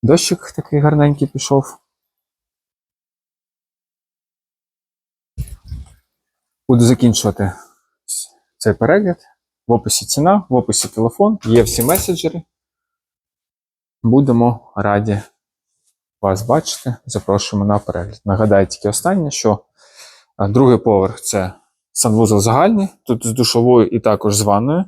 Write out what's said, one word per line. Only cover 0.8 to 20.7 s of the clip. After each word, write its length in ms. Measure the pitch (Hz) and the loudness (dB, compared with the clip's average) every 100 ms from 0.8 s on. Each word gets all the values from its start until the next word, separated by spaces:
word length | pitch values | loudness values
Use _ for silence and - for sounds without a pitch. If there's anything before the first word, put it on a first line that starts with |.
| 147 151 147 143 139 | 2 4 2 2 -4
пішов. 500 | - - 139 135 - _ _ _ _ _ _ _ _ _ _ _ _ _ _ _ _ _ _ _ _ _ _ _ _ _ _ _ _ _ _ _ _ _ _ _ - - - - - - _ _ _ _ _ _ _ - | -4 0 0 0 -12 _ _ _ _ _ _ _ _ _ _ _ _ _ _ _ _ _ _ _ _ _ _ _ _ _ _ _ _ _ _ _ _ _ _ _ -14 -14 -14 -18 -18 -18 _ _ _ _ _ _ _ 0
Буду 180 | 123 117 | 2 4
закінчувати 680 | 127 123 107 107 - 98 90 - _ _ _ - - - _ _ _ | 4 2 0 -2 -4 -6 -6 -20 _ _ _ -14 -14 -14 _ _ _
цей 160 | - | -4
перегляд. 440 | 101 120 185 202 175 _ _ _ _ - | 0 2 2 0 -6 _ _ _ _ -2
В 40 | |
описі 340 | 117 110 - 107 | -2 0 -6 -6
ціна, 400 | - 160 202 185 | -2 2 0 0
в 60 | 127 | -2
описі 320 | - 107 - | 0 -4 -4
телефон, 520 | - 113 - 202 220 - | -2 -2 0 0 0 2
є 180 | 117 | 2
всі 200 | 110 - | 2 -2
меседжери. 580 | 120 170 - 170 165 175 - _ _ _ _ _ _ _ _ _ _ _ _ _ _ _ | -2 -2 -2 -4 -4 -8 -14 _ _ _ _ _ _ _ _ _ _ _ _ _ _ _
Будемо 680 | 117 127 139 117 120 117 - - | 2 2 4 2 2 0 -10 -6
раді 460 | 101 101 110 101 - _ _ _ _ _ _ _ _ _ | -2 0 0 -4 -6 _ _ _ _ _ _ _ _ _
вас 200 | 98 95 | -2 -2
бачити, 540 | 113 139 - - - 117 - | 0 -2 -2 -10 -10 -10 -8
запрошуємо 600 | 107 - 98 - 104 101 | -8 -2 -2 -2 -4 0
на 140 | 104 | -2
перегляд. 420 | - 87 90 107 101 | -2 -10 -10 -12 -4
Нагадаю 420 | 98 110 101 92 | 0 2 2 2
тільки 220 | - 104 | -2 -6
останнє, 420 | 104 170 196 151 | -4 -2 -2 -4
що, 280 | - 113 101 _ _ _ _ - _ _ _ | -4 -2 -2 _ _ _ _ -20 _ _ _
а, 100 | 101 | -2
другий 300 | 113 135 | 2 4